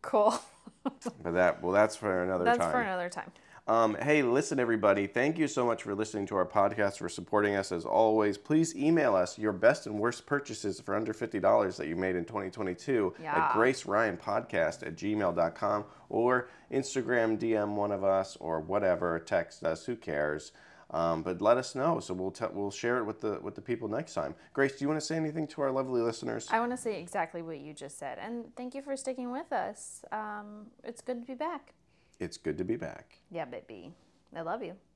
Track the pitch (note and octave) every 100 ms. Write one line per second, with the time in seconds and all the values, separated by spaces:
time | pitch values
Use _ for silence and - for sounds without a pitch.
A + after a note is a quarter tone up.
0 | - A3 G#3 - - - - _ C4+ -
1 | A#3+ - E2+ F2 F2+ D#2+ F2 G2 G#2+ -
2 | G#2+ F#2 F2+ F#2 F2 A#3+ E2 B3 A3 F#3
3 | F3 F3 - - - - - A2+ A2+ G#2
4 | C#3 D3+ B2+ B2+ C3+ C3+ A#2+ A2+ G2+ G2
5 | G2 - C3+ D#3+ D3 C3 B2 A2+ - G2+
6 | G#2+ G#2+ G2 G2+ F2+ G#2+ G2+ G#2 G2+ -
7 | F2+ - F2+ G#2+ G#2 G2+ F#2+ F2 - D#2+
8 | A2 A2 G#2 G2 - D#3 E3 F#2 D3 E3
9 | C#3 F#2+ F2+ - G#2+ F#2+ A2 D3+ - G#2+
10 | A2 A#2+ - C#3+ C#3 A2 G#2 F#2+ - G2+
11 | A2 A2 A#2 G#2+ F#2+ A2 G2+ F2+ D#2 E2+
12 | F#2 F2+ E2 A2 F#2+ F2+ G2 F2+ - B2+
13 | F#2+ - D#3 D3+ D#3 A2 A#2+ C3 - G2+
14 | A2+ F2 - G#2 - F2 D#2+ E2+ - E2
15 | G2+ G#2+ F#2+ E2+ E2+ - G#2 G#2 G#2 -
16 | - G#2+ A#2+ B2+ B2 - - C3+ B2+ C3+
17 | A2+ B2 A2+ A2 A2+ A2 G#2 G#2 G2+ G2
18 | G2 F#2+ F#2+ - D#2+ D#2+ D#2 G2+ G2 F2
19 | F2 E2 - F#2+ E2+ - D#2+ E2 - A#2
20 | - D2 D2+ D2+ - - - - - D#2
21 | E2+ E2 D#2+ F2 G#2 A#2+ B2+ C3 C3+ C3+
22 | - F#2 F#2 F#2 A#2 G2 G2+ - A#2+ B2
23 | G#2+ G#2+ A2 G2+ - - G#2+ A#2+ G#2 G#2+
24 | D#3+ - D2 D#2 - - C#3 C3+ C#3+ D#3
25 | D3+ D#3+ D#3 D#3 D3+ - C#3 C3 C3 B2
26 | A#2 A2+ B2 A2+ - A3+ A#3 B3 A#3 G3+
27 | F3 G3+ E3 F3 E3 D#3 C#3+ D3 C#3+ -
28 | C#3 - G#3 A#3 A#3 - B3 C#4 C#4 C4+
29 | C4+ B3+ B3 B3+ E4+ A#3+ G3 G#3+ - -
30 | - G#3+ G#3+ G#3 G#3 G#3 G#3+ _ - A#3
31 | - B3 A#3+ B3+ D#4 D4+ - _ _ _
32 | _ _ E2+ - - D2+ F#2 - - -
33 | - _ _ E3 C#3+ - - G#2+ F2 F3+
34 | _ _ _ - E3 A3 G3 F#3 _